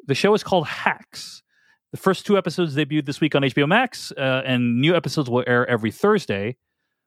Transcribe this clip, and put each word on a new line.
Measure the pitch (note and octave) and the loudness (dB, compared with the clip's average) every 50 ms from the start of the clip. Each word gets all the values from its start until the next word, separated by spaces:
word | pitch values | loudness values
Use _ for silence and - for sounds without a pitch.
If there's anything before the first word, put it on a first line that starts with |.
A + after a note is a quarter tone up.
| - | -4
The | D3 C3 | -4 -2
show | - - G3+ G#3+ | 2 4 4 4
is | G3 | 2
called | - - G3 F3 C#3+ | 2 0 0 0 0
Hacks. | - - - - F#3+ - - - _ - - - - - - _ _ _ _ _ _ _ _ _ - | -2 -8 -2 -2 -2 -2 -2 -12 _ -18 -16 -16 -16 -18 -20 _ _ _ _ _ _ _ _ _ -16
The | - - | -14 -2
first | - F#3+ F3+ - - | 0 0 0 0 0
two | - G3+ F#3+ | 0 0 0
episodes | - E3+ - F#3 F3 D3+ C3+ | 0 -2 -4 -2 -4 -2 0
debuted | D#3 D3+ C3+ D#3 D3+ C3+ | -2 -2 0 -2 -4 -2
this | D3 - - | -4 -4 -2
week | E3 C#3+ - | -2 0 2
on | C#3 C#3 | 2 0
H | C3 - | 2 2
B | D3 | 0
O | C#3+ | 2
Max, | D3+ G3 A#3+ C4 A#3+ - - - - | 4 4 2 2 0 -6 -12 -14 -12
uh, | - C#3+ C3+ C3 C3 C3 C3 | -8 -4 -2 0 0 0 0
and | C3 B2+ B2 B2 A#2+ A#2 B2 | 0 0 0 2 2 2 2
new | C#3+ E3 F3+ | 4 4 4
episodes | E3 - C3+ - D#3+ C3+ B2 | 2 0 0 -2 -2 -2 0
will | A#2+ B2+ - | 0 0 2
air | B2 B2 A#2+ B2 - | 2 2 2 2 2
every | A#2+ G#2 A2+ G#2+ | 0 0 0 -4
Thursday. | - - - G#3 G#3+ G3 - - G2+ G2 G2+ A#2+ C3 _ _ _ _ _ _ _ _ _ _ | -2 2 2 2 2 2 0 -2 -4 -4 -4 -6 -8 _ _ _ _ _ _ _ _ _ _